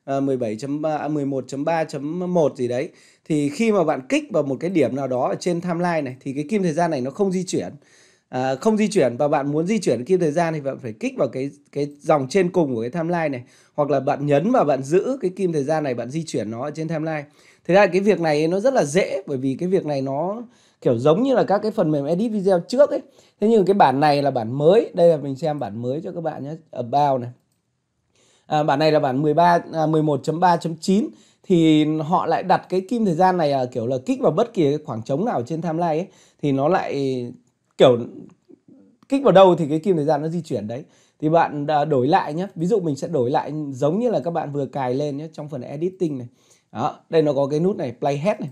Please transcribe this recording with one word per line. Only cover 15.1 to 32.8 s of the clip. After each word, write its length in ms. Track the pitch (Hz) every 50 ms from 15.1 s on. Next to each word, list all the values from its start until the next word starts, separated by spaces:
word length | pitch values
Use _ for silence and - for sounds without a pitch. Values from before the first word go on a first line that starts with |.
| 269 262
cái 100 | - 180 180
kim 160 | 208 196 175 165
thời 120 | 151 135
gian 200 | 135 160 156 151
này, 100 | 139 123
bạn 160 | 120 117 123
di 140 | 131 170 156
chuyển 240 | - - 131 104 104
nó 120 | 113 117 135
ở 80 | 151
trên 180 | - 160 160 160
timeline. 360 | 170 156 156 160 160 151 143 - _ _ _ _ _ _ _
Thực 100 | - 175
ra 120 | 196 208
cái 140 | 185 175 190
việc 200 | 196 214 190 165
này 280 | 165 160 147 147 156 165
nó 120 | 180 202
rất 140 | 202 262 269
là 100 | 247 165
dễ, 380 | 143 139 185 - - 277 294 -
bởi 120 | - 143 127
vì 160 | 131 135 131
cái 140 | - 175 180
việc 180 | 190 170 151
này 160 | 151 147 135 135
nó 400 | 135 135 143 165 185 208 233 233 - _ _ _ _ _ _
kiểu 180 | - 156 123 113
giống 240 | 123 151 156 196 254
như 120 | 277 254
là 100 | 208 165
các 140 | 135 185 208
cái 120 | 214 220
phần 200 | 208 226 180 156
mềm 140 | 151 143 139
edit 280 | 143 170 175 226 240 214
video 280 | 208 180 196 190 175 - -
trước 220 | - 254 285 -
ấy. 120 | - 269 - - _ _ _ _ _ -
Thế 80 | 208 220
nhưng 160 | 233 220 185
cái 100 | 160 202
bản 260 | 196 170 139 127 139
này 220 | 151 151 143 143 139
là 80 | 139
bản 220 | 135 123 110 113 127
mới. 380 | 143 147 165 190 233 - - -
Đây 140 | 175 170 170
là 80 | 165
mình 200 | 143 143 139 135
xem 220 | 127 160 156 147 147
bản 240 | 127 98 101 113 117
mới 180 | - 131 160 190
cho 80 | 196 170
các 80 | 170
bạn 240 | 160 156 151 120 131
nhé. 60 | 143 160 156 _ _
About 500 | - - 123 113 127 143 147 143 135 127
này. 100 | 120 120 123 _ _ _ _ _ _ _ _ _ _ _ _ _ _ _ _ _ _ _ _ _ _
À, 160 | - 147 151 151
bản 160 | 160 139 139
này 140 | 156 160 151
là 80 | 151
bản 220 | 147 135 127 135 151
mười 120 | 151 147
ba, 240 | 160 170 175 175 170 165 - -
à, 140 | 160 156
mười 160 | 156 160 156 156
một 180 | 151 147 135 -
chấm 180 | - 156 165
ba 160 | 185 180 170
chấm 200 | 165 - 170 165
chín. 320 | 156 - - 185 208 285 - - - _ _ _ _ _
Thì 420 | - 190 170 160 160 156 151 151
họ 420 | 151 156 156 156 147 185 160 104
lại 160 | 156 165 101 -
đặt 240 | 180 175 - - -
cái 120 | 180 185